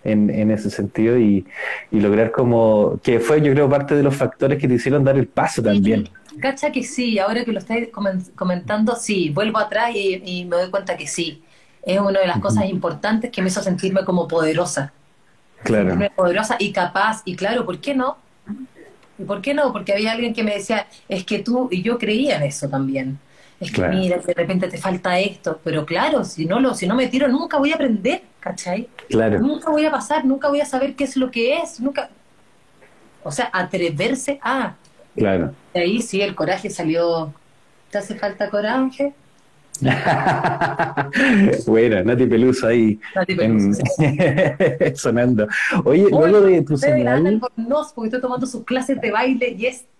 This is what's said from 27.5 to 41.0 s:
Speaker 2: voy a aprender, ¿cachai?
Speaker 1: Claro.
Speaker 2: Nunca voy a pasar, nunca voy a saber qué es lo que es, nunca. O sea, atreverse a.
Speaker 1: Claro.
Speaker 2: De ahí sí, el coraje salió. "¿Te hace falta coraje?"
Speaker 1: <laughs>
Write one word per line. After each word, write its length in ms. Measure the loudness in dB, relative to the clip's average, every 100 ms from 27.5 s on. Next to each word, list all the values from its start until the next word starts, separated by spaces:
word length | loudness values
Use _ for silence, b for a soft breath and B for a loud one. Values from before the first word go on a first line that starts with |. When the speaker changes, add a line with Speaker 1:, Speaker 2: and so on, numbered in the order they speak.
| 0
Speaker 2:
voy 120 | 0
a 60 | 0
aprender, 460 | 0 0 0 -2 -6 _
¿cachai? 480 | -12 -8 -6 -6 -8 -16 -2
Speaker 1:
Claro. 300 | 0 2 2
Speaker 2:
Nunca 320 | 0 -2 -2
voy 140 | 0
a 60 | 0
pasar, 320 | -2 -2 0
nunca 240 | 0 0 0
voy 120 | 0
a 60 | -2
saber 300 | -2 -4 -4
qué 80 |
es 120 | -4 -2
lo 140 | -2
que 280 | 0 0 0
es, 200 | -4 -6
nunca. 320 | -4 -4 -8 _ _ _ _ _ _ _ -20 _ _ _
O 80 | -10
sea, 180 | -6 -4
atreverse 880 | -4 -4 -2 -2 -2 -2 -2 -4 -4
a. 320 | -4 -4 -4 -10 _ _ -14 -2
Speaker 1:
Claro. 360 | 0 2 -2 -6 _
Speaker 2:
De 60 | -2
ahí 220 | 0 -2
sí, 180 | -2 -2
el 120 | -4
coraje 360 | -2 -2 -2 -6
salió. 640 | -4 -2 0 2 0 -4 -12 _ _ _ _ _
"¿Te 60 | -8
hace 180 | -6 -6
falta 340 | -6 -4 -2
coraje?" 600 | -2 0 0 -2 -2 -4 -4 _ _ _ _ _ -2
Speaker 1:
<laughs> 1900 | 0 0 0 0 0 0 -2 0 -2 -2 -4 -4